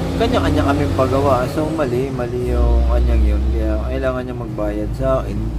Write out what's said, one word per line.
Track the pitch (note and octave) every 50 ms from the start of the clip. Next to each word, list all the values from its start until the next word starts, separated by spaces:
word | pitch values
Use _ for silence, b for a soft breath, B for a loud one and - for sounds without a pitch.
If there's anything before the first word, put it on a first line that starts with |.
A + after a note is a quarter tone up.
| - - -
kanya-kanya | - A3+ A3+ A#3+ G3+ F3 - D3 D3+ C#3+
kaming | C#3+ C#3+ D3 C#3+ C3+ -
pagawa. | C3 C3 B2+ C3 C3+ C#3+ C#3+ C3 B2 B2+ B2+
So, | - D#3 D#3
mali, | D#3 D#3 D#3+ D3 B2 A#2+ B2 C3+
mali | C#3 C3 B2 B2 A#2+ A#2+ B2 B2 B2
yung | B2+ - B2 A#2+ A#2+ - -
kanyang | - A#2+ B2 - A#2 A#2 A2 G#2+
yun. | G#2+ G#2 G#2 G#2 G#2
Kaya | A2+ A2+ A2 A2 G#2+ G#2+ A2
kailangan | A#2+ C3 C3+ C3+ C3 B2+ B2+ B2+
niya | B2+ B2
magbayad | A#2+ A#2+ G#2+ G#2+ G#2 G#2+ G#2 G#2 G#2 G#2+ G#2 -
sa | - C3 C3+ C3 B2+
akin. | - - G#2 G#2+ A2 A2+ -